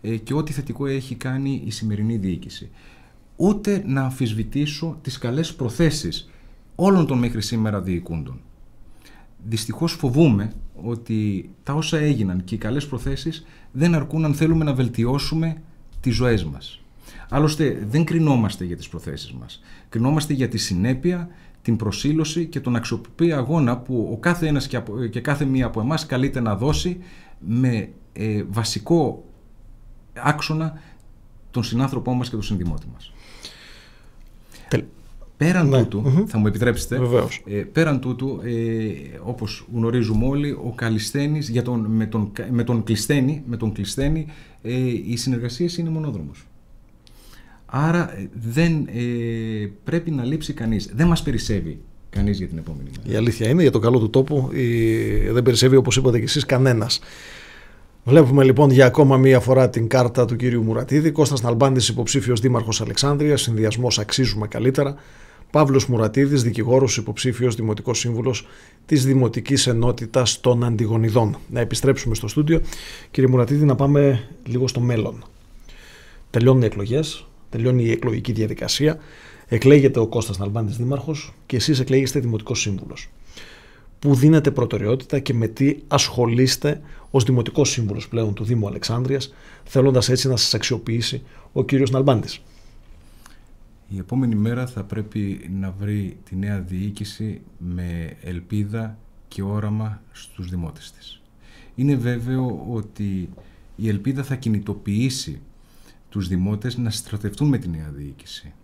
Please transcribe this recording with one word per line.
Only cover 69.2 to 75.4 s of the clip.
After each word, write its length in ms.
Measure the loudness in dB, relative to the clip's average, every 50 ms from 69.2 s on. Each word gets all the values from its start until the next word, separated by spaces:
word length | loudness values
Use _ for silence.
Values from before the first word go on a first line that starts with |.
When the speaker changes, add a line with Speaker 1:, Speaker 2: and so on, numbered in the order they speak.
| 4 2 0 -2 -2 0 0 2 2
Speaker 2:
Ενότητας 720 | 2 2 4 2 2 2 0 -6 0 0 2 2 2 -2 2
των 240 | 2 2 2 4 2
Αντιγονιδών. 720 | 0 0 0 0 2 2 2 2 4 4 2 2 2 -2 -4 -8 -6
Να 100 | -4 -2
επιστρέψουμε 540 | -2 -2 -2 0 2 2 0 2 0 -2 -2
στο 140 | -2 -4 -4
στούντιο. 320 | 0 0 2 2 2 2 2 -2 -6 -10 -14 -16 -16 -18 -18 -6
Κύριε 200 | 0 2 4 4
Μουρατίδη, 340 | 4 4 4 2 2 4 4
να 100 | 4 4
πάμε 540 | 4 4 4 6 6 6 6 4 2 -2 -8 -18 -16 -10
λίγο 220 | -4 -2 0 0 0
στο 120 | 0 0
μέλλον. 440 | 0 2 0 0 -2 -4 -6 -10 -18 -20 -20 -20